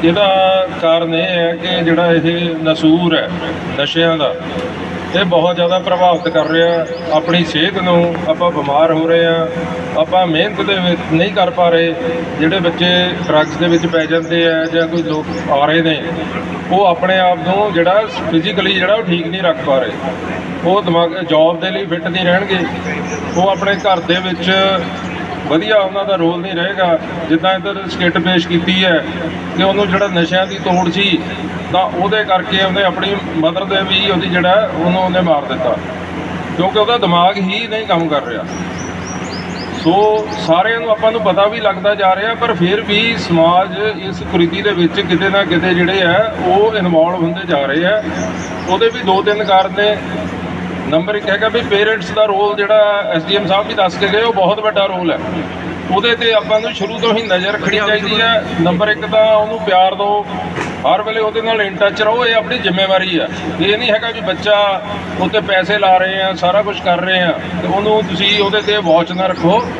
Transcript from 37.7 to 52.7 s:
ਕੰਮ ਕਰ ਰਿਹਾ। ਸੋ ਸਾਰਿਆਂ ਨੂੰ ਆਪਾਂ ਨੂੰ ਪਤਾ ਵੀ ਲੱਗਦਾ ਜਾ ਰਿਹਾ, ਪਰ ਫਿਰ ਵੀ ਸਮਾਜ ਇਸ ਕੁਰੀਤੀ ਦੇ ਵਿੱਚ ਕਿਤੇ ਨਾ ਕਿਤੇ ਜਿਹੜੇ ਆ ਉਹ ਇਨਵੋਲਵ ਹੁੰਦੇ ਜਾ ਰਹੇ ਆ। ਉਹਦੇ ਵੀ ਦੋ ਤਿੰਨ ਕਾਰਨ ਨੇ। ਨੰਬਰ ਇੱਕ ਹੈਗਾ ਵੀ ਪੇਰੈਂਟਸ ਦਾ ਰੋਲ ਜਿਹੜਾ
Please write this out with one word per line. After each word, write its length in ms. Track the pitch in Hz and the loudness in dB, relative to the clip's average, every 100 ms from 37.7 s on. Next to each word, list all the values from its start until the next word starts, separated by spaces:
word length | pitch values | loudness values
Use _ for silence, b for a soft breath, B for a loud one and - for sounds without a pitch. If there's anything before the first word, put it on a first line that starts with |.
| 220 214 | -6 0
ਕੰਮ 220 | 170 165 | 0 2
ਕਰ 140 | 147 | -2
ਰਿਹਾ। 220 | 131 110 90 - 90 - - 90 - - - - - - - - | -2 -6 -6 -8 -8 -8 -8 -8 -8 -8 -8 -8 -8 -8 -8 -2
ਸੋ 440 | 160 185 214 214 214 202 180 | 2 4 4 2 -2 -6 0
ਸਾਰਿਆਂ 340 | 165 208 233 | 2 2 0
ਨੂੰ 100 | 226 | 0
ਆਪਾਂ 220 | 214 220 | 2 2
ਨੂੰ 80 | 226 | 2
ਪਤਾ 260 | 190 185 202 | 0 2 2
ਵੀ 140 | 226 | 2
ਲੱਗਦਾ 340 | 214 180 190 | -2 0 0
ਜਾ 220 | 208 196 190 | 2 2 2
ਰਿਹਾ, 180 | 214 | -2
ਪਰ 200 | 226 233 | -2 -2
ਫਿਰ 260 | 185 175 214 | 0 2 0
ਵੀ 360 | 208 208 226 226 | 0 0 0 -2
ਸਮਾਜ 560 | - 170 165 180 196 185 214 202 | 0 4 4 4 2 -2 -4 -4
ਇਸ 260 | 190 180 - | -6 -8 -4
ਕੁਰੀਤੀ 300 | 185 170 180 | 2 2 2
ਦੇ 80 | 196 | 0
ਵਿੱਚ 300 | 175 170 202 | 2 2 0
ਕਿਤੇ 280 | 175 170 190 | 0 2 2
ਨਾ 160 | 196 | 2
ਕਿਤੇ 300 | 190 165 185 | 2 0 2
ਜਿਹੜੇ 280 | 175 175 196 | 2 2 2
ਆ 320 | 180 180 220 - 180 | 2 4 2 0 2
ਉਹ 300 | 185 220 214 | 4 4 2
ਇਨਵੋਲਵ 460 | 180 165 165 180 | 2 4 2 2
ਹੁੰਦੇ 180 | 165 175 175 | -2 -2 -2
ਜਾ 200 | 147 139 | -2 0
ਰਹੇ 180 | 147 | 0
ਆ। 180 | 180 214 - - - - - - - | 2 0 -2 -6 -6 -6 -8 -8 -2
ਉਹਦੇ 200 | 185 226 | 2 2
ਵੀ 120 | 226 | 0
ਦੋ 220 | 190 190 | 0 0
ਤਿੰਨ 220 | 208 208 | 2 0
ਕਾਰਨ 280 | 196 190 190 180 | 2 2 2 0
ਨੇ। 180 | 208 208 - - - - - - - - - | 0 0 -4 -6 -6 -8 -8 -8 -8 -6 -2
ਨੰਬਰ 260 | 156 185 | -2 0
ਇੱਕ 140 | 208 202 | -4 -2
ਹੈਗਾ 200 | 202 214 | 0 0
ਵੀ 120 | 226 | -2
ਪੇਰੈਂਟਸ 500 | - 202 214 220 175 | 0 0 2 0 -2
ਦਾ 140 | 208 | 0
ਰੋਲ 320 | 214 196 208 208 | 0 2 0 0
ਜਿਹੜਾ 480 | 202 | 2